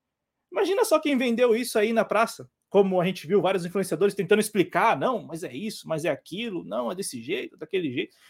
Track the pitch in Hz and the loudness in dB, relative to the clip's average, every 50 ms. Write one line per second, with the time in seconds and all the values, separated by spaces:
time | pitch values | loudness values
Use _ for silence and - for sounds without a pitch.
0 | _ _ _ _ _ _ _ _ _ _ 359 381 403 320 403 508 466 - 320 311 | _ _ _ _ _ _ _ _ _ _ -2 0 2 2 2 2 2 4 2 2
1 | 320 294 285 233 262 240 233 226 247 240 220 240 247 - - 226 208 226 226 226 | 2 2 0 2 2 2 2 2 4 4 4 2 0 0 0 0 2 2 2 2
2 | 202 - 208 208 226 - - - 131 - _ _ _ _ - 196 196 190 185 185 | 0 2 2 2 0 0 -2 -8 -16 -20 _ _ _ _ 4 4 4 4 2 2
3 | 170 190 185 - - 143 202 196 160 185 196 185 170 175 - 202 185 - 180 151 | 0 0 -2 -4 -2 0 2 2 4 2 2 0 -2 -4 -4 -4 -2 -2 0 0
4 | 196 202 202 - 180 175 208 214 208 - - 202 165 - - 170 202 226 180 139 | 0 0 0 0 2 4 4 4 2 2 2 0 0 2 2 2 2 2 2 2
5 | 202 247 254 196 135 131 165 160 180 139 120 135 208 220 - - - - 160 156 | 0 -2 -2 -4 -6 -8 -10 -10 -10 -10 -10 -8 -8 -8 -10 -10 -8 -6 -6 -2
6 | 151 170 139 - - - 160 202 240 233 185 170 165 165 - 240 247 220 190 185 | -2 -2 -2 -4 -6 -10 -10 -8 -6 -6 -6 -8 -8 -6 -6 -4 -4 -4 -4 -6
7 | 196 - - 120 113 131 196 254 - - - - 156 - - 190 170 135 120 - | -8 -8 -10 -10 -8 -6 -6 -6 -6 -10 -12 -16 -10 -6 -4 -4 -4 -4 -4 -4
8 | 311 - _ _ _ | -6 -6 _ _ _